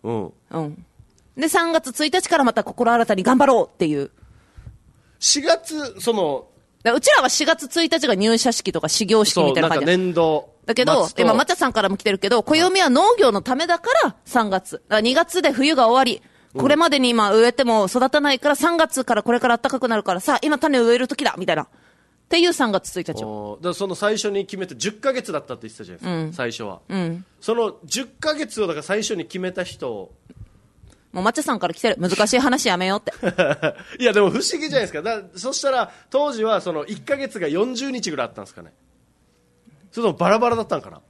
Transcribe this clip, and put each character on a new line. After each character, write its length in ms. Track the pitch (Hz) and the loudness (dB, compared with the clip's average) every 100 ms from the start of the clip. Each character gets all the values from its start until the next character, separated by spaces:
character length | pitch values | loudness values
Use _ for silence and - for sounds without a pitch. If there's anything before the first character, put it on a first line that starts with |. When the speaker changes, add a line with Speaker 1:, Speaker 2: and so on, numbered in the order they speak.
Speaker 1:
う 80 | 110 | -6
ん。 220 | 113 87 _ _ | -6 -8 _ _
Speaker 2:
う 100 | 165 | -8
ん。 260 | 151 165 175 _ _ _ _ - | -8 -12 -20 _ _ _ _ -6
で、 120 | 302 | -2
三 240 | 349 330 | 0 0
月 180 | 320 - - | -2 -4 -4
一 80 | 302 | 0
日 160 | 359 - | 0 0
か 100 | 330 | 2
ら 60 | |
ま 80 | 247 | 2
た 120 | 220 | 0
心 280 | - - 233 | -6 -2 2
新 140 | 240 226 | 2 2
た 80 | |
に 80 | 196 | 0
頑 160 | 190 262 | 2 4
張 80 | 277 | 6
ろ 160 | 240 | 4
う 60 | 165 | 2
っ 80 | _ | _
て 100 | 165 | -2
い 160 | 143 | -2
う。 80 | - _ - - _ - - - _ _ _ _ | -6 _ -20 -20 _ -20 -20 -20 _ _ _ _
Speaker 1:
四 240 | - 285 | -2 0
月、 580 | 285 330 - 311 277 190 | 2 0 0 -8 -8 -4
そ 120 | 233 | -2
の、 360 | 220 160 135 - _ _ _ | 0 0 -4 -10 _ _ _
Speaker 2:
だ 80 | 226 | 0
か 0 | |
ら 20 | |
う 60 | 277 | 2
ち 100 | - | 4
ら 80 | 571 | 4
は 60 | 262 | 4
四 160 | - | 2
月 220 | 311 320 277 | 0 0 -2
一 260 | 339 330 | -2 0
日 140 | 330 285 | 0 0
が 80 | |
入 240 | 190 214 226 | 2 2 2
社 140 | 247 | 2
式 200 | - - | 0 -4
と 80 | 165 | -4
か 80 | 156 | -2
始 160 | - | -2
業 200 | 196 220 | 2 4
式 180 | 208 - | 4 2
み 100 | 151 | 2
た 80 | 135 | 2
い 20 | |
な 60 | 160 | 2
感 120 | 156 | 2
じ。 40 | |
Speaker 1:
そ 80 | 143 | 2
う、 40 | 180 | 2
な 0 | |
ん 0 | |
か 60 | |
年 100 | 185 | 2
度 400 | 170 160 151 - _ | 2 2 0 -4 _
Speaker 2:
だ 100 | - | -4
け 100 | 226 254 | 0 4
ど、 200 | 302 160 | 4 2
Speaker 1:
末 100 | - | 2
と 60 | |
Speaker 2:
今、 120 | 233 | 4
ま 100 | 220 | 4
ち 60 | 302 | 2
ゃ 60 | 381 | 0
さ 120 | 269 | 0
ん 60 | |
か 80 | 226 | 2
ら 80 | 196 | 0
も 80 | 196 | 0
来 60 | |
て 60 | 220 | -2
る 80 | 190 | -2
け 120 | 196 | 2
ど、 120 | 233 | 2
暦 380 | - 311 359 381 | 4 2 4 4
は 80 | 330 | 4
農 140 | 254 403 480 | 4 4 6
業 140 | 277 | 4
の 100 | 202 | 4
た 120 | - | -2
め 120 | 262 339 | -2 0
だ 120 | 339 | -2
か 120 | 453 587 | 2 2
ら 120 | 285 - | 2 -2
三 240 | - 247 214 | -4 -2 0
月。 240 | 190 - | -2 -4
だ 60 | - | -16
か 60 | _ 214 | _ 0
ら 40 | |
二 120 | 226 | 2
月 280 | 262 349 359 | 2 0 2
で 80 | 294 | 0
冬 220 | 247 277 | 2 2
が 140 | 311 226 | 4 4
終 60 | |
わ 100 | 254 | 4
り、 180 | 254 - _ _ _ | 2 -2 _ _ _
Speaker 1:
う 40 | - | -2
ん。 20 | |
Speaker 2:
こ 60 | 262 | 2
れ 80 | 302 | 4
ま 120 | 330 | 4
で 100 | 285 | 2
に 120 | 247 | 2
今 240 | 233 208 | 2 4
植 120 | 220 233 | 6 4
え 60 | |
て 120 | 233 | 4
も 220 | 247 220 190 | 2 2 2
育 220 | 247 254 | 2 2
た 120 | 302 | 2
な 120 | 285 | 0
い 60 | 262 | 0
か 100 | 294 | 0
ら、 80 | 277 | 2
三 220 | 320 339 | 2 2
月 260 | 320 - | 0 0
か 100 | 254 | 0
ら 80 | 220 | 0
こ 100 | 233 | 0
れ 80 | 240 | 0
か 80 | 247 | 2
ら 100 | 233 | 0
暖 120 | 262 | 0
か 100 | 262 | -2
く 80 | 247 | -2
な 80 | 220 | -2
る 60 | |
か 120 | 196 | -2
ら、 60 | 180 | -4
さ 160 | - - | 0 0
あ、 20 | |
今 180 | 294 294 | 0 0
種 200 | 311 262 | 0 2
植 160 | 233 | 4
え 40 | 240 | 2
る 80 | 254 | 0
時 160 | 277 | -2
だ、 100 | 247 - | -4 -4
み 80 | |
た 80 | 185 | -2
い 40 | 156 | -2
な。 80 | |
っ 40 | - _ _ _ _ _ _ | -4 _ _ _ _ _ _
て 80 | 339 | 2
い 80 | 349 | 2
う 60 | |
三 180 | 330 240 | 2 0
月 260 | 190 - - | -2 -4 -10
一 80 | 170 | -8
日 180 | 123 | -10
を。 40 | 110 | -10
Speaker 1:
お 260 | 107 104 | -10 -12
ー、 20 | 104 | -8
だ 40 | |
か 60 | 175 | -8
ら 60 | |
そ 120 | 165 196 | -6 -6
の 60 | |
最 220 | 170 208 214 | -4 -2 -2
初 140 | 208 | -2
に 160 | 196 196 | -4 -6
決 100 | 190 | -10
め 100 | 185 | -10
て 80 | |
十 180 | 123 180 | -6 -8
ヶ 200 | 214 277 | -4 -4
月 200 | 247 202 | -4 -6
だ 80 | 156 | -10
っ 40 | |
た 100 | 127 | -8
っ 40 | 123 | -14
て 100 | 113 | -14
言 20 | |
っ 20 | |
て 60 | - | -18
た 60 | |
じ 80 | 104 | -18
ゃ 40 | 180 | -12
な 20 | |
い 20 | |
で 60 | 180 | -8
す 40 | |
か、 60 | 170 | -6
Speaker 2:
う 100 | 160 | -6
ん。 40 | |
Speaker 1:
最 180 | 170 120 | -6 -8
初 120 | 113 | -8
は。 180 | 107 90 - | -12 -14 -8
Speaker 2:
う 80 | 190 | -6
ん。 300 | 170 170 185 _ | -6 -8 -14 _
Speaker 1:
そ 140 | - | -4
の 220 | 233 214 - | -2 -2 -6
十 220 | 151 - 254 | -10 -8 -8
ヶ 280 | _ 311 | _ -4
月 280 | 302 269 - | -4 -6 -4
を 40 | 190 | -4
だ 60 | |
か 60 | 151 | -4
ら 40 | |
最 200 | 147 208 | -4 -4
初 140 | 214 196 | -2 -6
に 80 | 165 | -8
決 120 | 185 | -8
め 140 | 185 | -8
た 120 | 185 | -6
人 280 | 175 - 135 | -10 -8 -10
を。 220 | 107 92 - _ - - _ _ _ - _ _ | -10 -14 -20 _ -20 -20 _ _ _ -20 _ _
Speaker 2:
も 100 | 185 | -2
う、 20 | |
ま 80 | 202 | -2
ち 80 | 269 | -2
ゃ 20 | |
さ 120 | 302 | -4
ん 40 | 226 | -2
か 80 | 175 | -4
ら 80 | |
来 60 | 165 | -2
て 100 | 233 | -2
る。 60 | 185 | 0
難 120 | 175 185 - | -2 0 2
し 60 | |
い 40 | 247 | 2
話 300 | 262 254 233 | 2 0 0
や 80 | 180 | 0
め 100 | 185 | 0
よ 120 | 202 | -2
う 20 | |
っ 20 | |
て。 100 | - - 196 - 156 - | -6 -6 -6 0 0 0
Speaker 1:
<laughs> 400 | 156 - - - | -4 -6 -18 -2
い 40 | |
や、 80 | 247 | 2
で 80 | 208 | 4
も 100 | 196 | 4
不 40 | |
思 80 | 262 | 2
議 20 | |
じ 220 | - 330 302 | -4 -4 -2
ゃ 20 | |
な 60 | 277 | -2
い 20 | |
で 40 | 202 | -2
す 60 | |
か。 100 | 151 | -6
だ-、 200 | 190 220 185 | -6 -6 -10
そ 180 | 180 226 | -10 -8
し 80 | 269 | -4
た 120 | 277 | -2
ら、 180 | 254 - - _ | 0 -2 -8 _
当 240 | 269 294 | -2 -2
時 120 | 233 | -2
は 160 | 220 202 | 0 0
そ 120 | 175 | -2
の 140 | 156 147 | -6 -8
一 140 | 214 | -12
ヶ 160 | - 277 | -6 -4
月 240 | 277 220 | -4 -6
が 80 | 160 | -4
四 260 | 160 247 | -2 -2
十 160 | 240 269 | -4 -6
日 220 | 254 185 | -6 -6
ぐ 40 | 143 | -6
ら 80 | |
い 20 | 117 | -6
あ 20 | |
っ 20 | |
た 100 | - | -8
ん 20 | |
で 40 | 95 | -18
す 60 | |
か 80 | - | -20
ね。 100 | 82 _ _ _ _ _ _ _ _ _ _ _ _ | -20 _ _ _ _ _ _ _ _ _ _ _ _
そ 100 | - | -2
れ 60 | 226 | -2
と 60 | |
も 40 | - | 0
バ 120 | 175 | 0
ラ 100 | 220 | 2
バ 120 | 240 | 2
ラ 40 | |
だ 80 | 233 | -2
っ 40 | 214 | -4
た 80 | 160 | -6
ん 60 | |
か 80 | 98 | -8
な 80 | 80 | -20